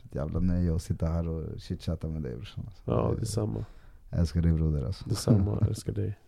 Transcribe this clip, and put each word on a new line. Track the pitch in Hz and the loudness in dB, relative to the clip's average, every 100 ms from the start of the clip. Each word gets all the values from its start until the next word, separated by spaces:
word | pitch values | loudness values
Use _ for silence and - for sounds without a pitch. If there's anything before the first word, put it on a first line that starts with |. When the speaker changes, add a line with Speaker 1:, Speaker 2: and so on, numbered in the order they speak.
Speaker 1:
ett | - | -10
jävla | - 76 82 | -6 -2 2
nöje | 90 90 87 | 2 4 2
att | 82 | 0
sitta | - 82 82 | -2 0 0
här | 82 85 | 0 -2
och | 80 76 - | -4 -6 -8
chitchatta | - 87 - 80 80 | -8 -6 -4 -4 -4
med | 78 | -4
dig, | 65 57 | -6 -8
brorsan. | - - - | -10 -10 -12
Alltså, | - | -10
Speaker 2:
Ja, | - - - | -2 2 2
Speaker 1:
det | 113 | 0
Speaker 2:
detsamma. | 110 107 107 55 107 - - - - | -2 0 0 -2 -6 -12 -20 -20 -4
Speaker 1:
Jag | - | 0
älskar | 82 85 | 2 4
dig, | 82 | 4
broder, | 80 78 73 64 | 4 2 2 -2
alltså. | - - | -6 -4
Speaker 2:
Detsamma, | 110 - 104 98 104 | 0 4 4 4 2
Speaker 1:
<laughs> | |
Speaker 2:
jag | 107 | 0
älskar | 107 - | 0 -4
dig. | 104 101 101 | -4 -4 -6